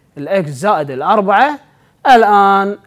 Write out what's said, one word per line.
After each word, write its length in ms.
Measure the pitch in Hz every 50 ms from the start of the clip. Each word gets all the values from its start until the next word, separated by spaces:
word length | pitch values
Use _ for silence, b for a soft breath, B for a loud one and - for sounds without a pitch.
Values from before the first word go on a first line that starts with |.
| _ _ -
الإكس 320 | 147 143 160 196 196 160 147
زائد 420 | 139 123 175 208 202 156 151 139
الأربعة. 680 | 127 127 147 180 214 214 196 196 196 214 269 302 294 - _ b b b b b b b b
الآن 680 | 277 254 226 220 208 208 202 196 196 196 196 196 202 202 - _